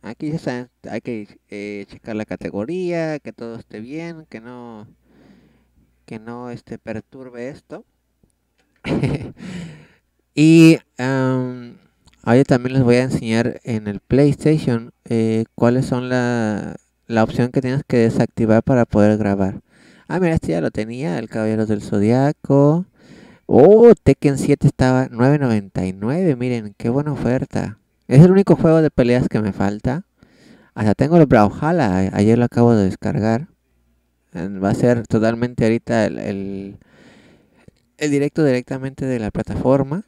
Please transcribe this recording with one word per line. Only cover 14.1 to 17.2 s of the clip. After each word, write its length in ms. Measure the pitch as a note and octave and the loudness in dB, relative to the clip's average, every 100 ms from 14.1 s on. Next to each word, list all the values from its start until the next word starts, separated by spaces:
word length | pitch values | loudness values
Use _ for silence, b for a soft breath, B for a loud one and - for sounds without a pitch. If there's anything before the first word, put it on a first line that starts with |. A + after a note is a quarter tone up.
| B2 D3 C3 D#3 D#3 D3+ A#2 A#2+ _ - | 2 2 2 0 0 -2 -4 -8 _ -6
eh, 400 | A#2 A2+ A2 A2+ - | -2 0 0 -4 0
cuáles 300 | A#2+ B2 C3 | 0 2 -2
son 240 | B2+ B2+ | -4 -2
la, 680 | B2+ B2 A#2+ A2 G2+ E2 D#2+ _ _ _ | -2 -2 -2 -4 -6 -8 -14 _ _ _
la 160 | A#2 | 0